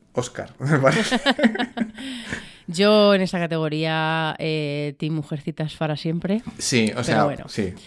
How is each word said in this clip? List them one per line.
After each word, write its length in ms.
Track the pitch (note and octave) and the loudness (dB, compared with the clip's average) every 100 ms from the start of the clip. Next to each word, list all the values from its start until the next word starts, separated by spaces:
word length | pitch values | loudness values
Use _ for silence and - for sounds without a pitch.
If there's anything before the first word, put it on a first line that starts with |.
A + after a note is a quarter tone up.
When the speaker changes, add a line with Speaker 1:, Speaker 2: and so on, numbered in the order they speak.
| _ | _
Speaker 1:
Oscar, 400 | - B2 G#2 G2 - | -6 -6 -8 -14 -8
<laughs> 40 | |
me 200 | C3+ D#3 | 0 4
parece. 400 | - F#3+ G#3 B3+ | 4 4 2 0
Speaker 2:
<laughs> 720 | C#4 B3+ B3 A3 B3 A#3+ A3 - C4+ B3 - - - - - | 0 2 0 0 -4 -6 -8 -8 -12 -10 -10 -12 -14 -16 -6
Yo 460 | E3 G#3 G#3+ G3+ | 2 6 8 6
en 80 | G3 | 6
esta 180 | F#3 F3+ | 2 -2
categoría, 960 | E3 D#3+ D#3 D3+ D#3+ D#3+ D#3+ D#3+ D#3 - | -2 -2 -2 -2 0 0 0 0 -2 -2
eh, 560 | D#3+ D#3 D3 C#3+ D3 C#3+ | -2 -2 -2 -4 -6 -4
team 180 | D#3 D#3+ | -4 -4
Mujercitas 600 | C#3+ D3+ - D3+ D#3 - | -4 -8 -6 -6 -6 -4
para 220 | D#3 D3 | -4 -2
siempre. 440 | E3 E3 F#3 A3 - - | -4 -2 -2 -2 -4 -8
Speaker 1:
Sí, 280 | - A#2+ G#2+ | 0 2 2
o 40 | |
Speaker 2:
Pero 120 | B2 | 0
Speaker 1:
sea, 200 | A#2 A2 G2+ | 0 2 2
Speaker 2:
bueno. 200 | B2+ - | -2 -8
Speaker 1:
sí. 240 | - F#2 F2+ | -6 -4 -6